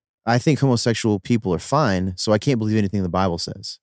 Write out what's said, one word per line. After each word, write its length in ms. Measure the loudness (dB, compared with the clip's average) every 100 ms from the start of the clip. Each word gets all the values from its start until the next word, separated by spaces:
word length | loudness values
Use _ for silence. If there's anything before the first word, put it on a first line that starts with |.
| _ _ 0
I 120 | 2
think 220 | 2 2
homosexual 600 | 2 2 0 0 0 0
people 340 | 0 0 0
are 60 | -4
fine, 540 | 0 0 2 0 -2 -4
so 140 | 0
I 60 | 2
can't 220 | 2 0
believe 180 | 0 0
anything 260 | 0 -2
the 60 | -2
Bible 280 | 0 0 -2
says." 420 | -8 -10 -14 -16